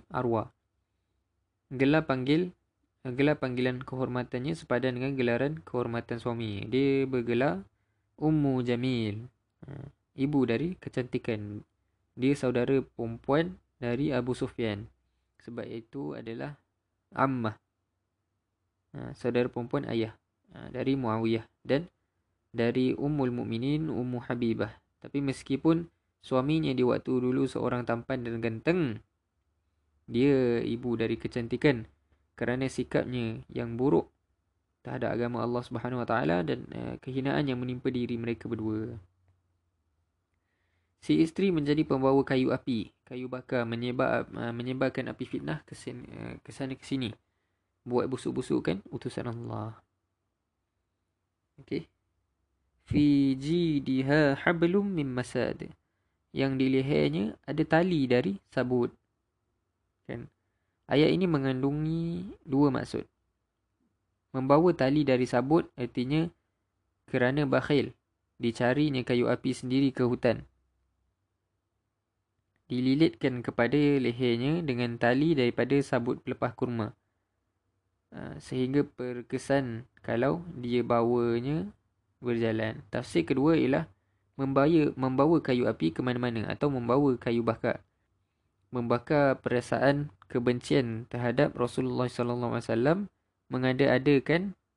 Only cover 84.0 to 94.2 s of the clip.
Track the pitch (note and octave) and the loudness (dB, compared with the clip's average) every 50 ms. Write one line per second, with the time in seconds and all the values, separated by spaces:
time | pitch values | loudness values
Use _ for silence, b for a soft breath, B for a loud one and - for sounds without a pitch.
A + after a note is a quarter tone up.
84 | _ _ _ _ _ _ _ - C3+ C3+ C3+ C#3 C#3 D3+ E3+ D#3+ D3+ - - C3 | _ _ _ _ _ _ _ -4 -2 0 2 4 4 6 6 4 4 2 0 0
85 | C3 C3 C3 C3 C#3 D#3 E3+ D3+ - - B2+ B2 A#2+ A2+ A2 - D#3 D#3+ D#3+ - | -2 0 2 4 4 6 4 4 2 2 2 2 2 2 0 0 0 -2 0 0
86 | B2+ B2+ A#2+ A#2+ B2 B2 A#2 A2+ G2+ - G#2 - - D3 C#3 B2+ A#2+ A#2 A#2+ C#3 | -2 -2 0 0 -2 -2 -2 -2 -4 -4 -4 -2 0 0 0 0 0 2 2 4
87 | D3 C#3 B2+ A#2 - B2 A#2 A#2 A#2 A#2 A2+ - - A#2+ - - - _ _ _ | 4 4 2 2 0 0 0 0 2 0 0 0 0 -2 -2 -2 -6 _ _ _
88 | _ _ _ _ _ _ _ _ _ _ _ _ _ _ - B2 A#2+ A#2 A#2+ A#2+ | _ _ _ _ _ _ _ _ _ _ _ _ _ _ -6 -4 0 0 0 0
89 | A#2+ - D#3+ D3 C#3+ C3+ C3 - - A#2+ B2 B2 A#2+ - B2+ - B2 C3+ C#3+ C#3+ | 0 2 2 4 4 4 2 2 0 0 0 0 0 0 0 2 4 4 4 2
90 | D3 D3 - - - - - B2+ A#2+ B2 B2 B2 - - D3 C#3+ B2 A#2 A2+ A2+ | 0 -6 -10 -18 -10 -4 -2 0 2 2 0 0 0 0 2 2 2 0 -4 -8
91 | B2 - - A#2+ A#2+ A#2+ A#2 C3 D3 D3+ - - A#2+ A#2+ - - C3 B2+ B2 B2 | -8 -8 -6 -2 -2 0 2 2 2 2 2 0 -2 -2 -2 -2 -2 -2 -2 -2
92 | B2 B2 - - A#2+ A#2+ A#2+ B2 B2 A#2 A#2 A#2 A2+ - A2+ A2+ A#2+ C#3+ E3+ G3 | -2 -2 -2 -2 -2 -2 -2 -2 -2 -2 -4 -4 -2 -2 0 2 4 4 2 2
93 | G#3 F#3+ _ _ _ _ _ _ _ - C3 B2+ B2+ C3 B2+ B2+ C#3 C3+ B2 B2+ | 0 -8 _ _ _ _ _ _ _ -6 -4 0 0 0 2 4 4 4 4 4
94 | C3 D3 C#3+ C3+ | 4 4 4 4